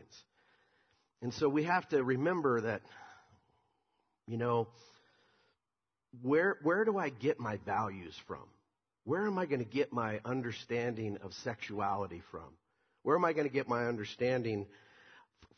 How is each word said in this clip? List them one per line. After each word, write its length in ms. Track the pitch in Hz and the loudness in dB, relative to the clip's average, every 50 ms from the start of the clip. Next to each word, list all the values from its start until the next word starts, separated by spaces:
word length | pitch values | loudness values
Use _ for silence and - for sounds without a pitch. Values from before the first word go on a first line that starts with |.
| - - - - - _ _ _ _ _ _ _ _ _ _ _ _ _ _ _ _ _ _ _ - | -20 -20 -20 -20 -20 _ _ _ _ _ _ _ _ _ _ _ _ _ _ _ _ _ _ _ -8
And 100 | 123 120 | -6 -2
so 160 | - 156 143 | 2 2 2
we 140 | 139 151 151 | 4 2 2
have 260 | 170 175 185 180 - | 2 2 2 2 2
to 120 | 160 143 131 | 2 2 4
remember 600 | 123 131 127 139 170 185 175 151 135 123 117 107 | 2 2 2 2 2 2 2 4 4 4 2 2
that, 200 | 113 107 98 - - - - - - - - - _ - _ _ _ _ _ _ _ _ _ _ _ _ _ _ _ _ _ _ | 0 -2 -4 -6 -10 -20 -20 -20 -20 -20 -20 -20 _ -20 _ _ _ _ _ _ _ _ _ _ _ _ _ _ _ _ _ _
you 100 | - 117 | -6 -4
know, 300 | 113 120 120 117 117 113 113 - - - - - - _ _ _ _ _ _ _ _ _ _ _ _ _ _ _ _ _ _ _ _ _ _ - 123 | -2 0 2 2 2 0 -2 -6 -16 -20 -20 -20 -20 _ _ _ _ _ _ _ _ _ _ _ _ _ _ _ _ _ _ _ _ _ _ -14 -6
where, 360 | 120 127 143 160 175 196 190 - 143 | 0 4 4 6 6 4 2 2 2
where 200 | 151 175 196 220 | 2 2 4 4
do 140 | 220 208 196 | 2 2 2
I 120 | 175 147 | 0 -2
get 280 | 127 113 113 143 156 - | -4 -2 0 0 0 0
my 220 | 123 113 107 95 87 | -2 -4 -4 -4 -2
values 480 | 101 98 101 110 104 98 95 87 80 76 - - | -2 0 0 0 -2 -4 -8 -10 -12 -14 -14 -12
from? 160 | - 92 71 - 92 - _ _ _ _ _ _ _ _ _ _ | -12 -12 -12 -12 -16 -20 _ _ _ _ _ _ _ _ _ _
Where 240 | 113 147 180 208 214 | -2 -2 0 0 0
am 100 | 196 180 | 0 0
I 80 | 180 | 0
gonna 160 | 151 139 127 117 | 0 0 -2 -2
get 300 | 107 110 135 147 - - | 0 0 0 0 0 0
my 260 | 123 117 110 107 104 - | -2 0 0 -2 -4 -2
understanding 920 | 117 127 131 123 120 110 - - - 120 120 117 123 117 110 110 107 101 - - | -2 -2 -2 -2 -4 -6 -8 -6 -4 -2 0 0 -2 -2 -2 -4 -4 -4 -6 -8
of 100 | 95 - - - | -12 -12 -8 -6
sexuality 800 | 127 113 - - - 104 101 101 98 98 101 101 92 87 85 82 - - | -8 -6 -6 -8 -6 -4 -2 0 0 0 0 -2 -4 -6 -10 -14 -14 -14
from? 160 | 80 85 67 78 - _ _ _ _ _ _ _ _ - | -14 -14 -16 -20 -20 _ _ _ _ _ _ _ _ 0
Where 100 | - 147 | 0 2
am 100 | 180 180 | 4 4
I 100 | 165 160 | 2 2
gonna 140 | 151 151 139 | 2 0 0
get 200 | 127 139 131 120 | 0 -2 0 0
my 160 | 120 120 120 | 0 0 2
understanding 800 | 120 120 110 104 101 - - 123 123 131 123 117 113 110 101 101 101 - - - - - - - - - - - _ _ _ - | 0 0 -2 -4 -6 -4 0 0 2 2 2 0 0 -2 -2 -4 -6 -12 -20 -20 -20 -20 -20 -20 -20 -20 -20 -20 _ _ _ -20
f-, 60 | - _ | -20 _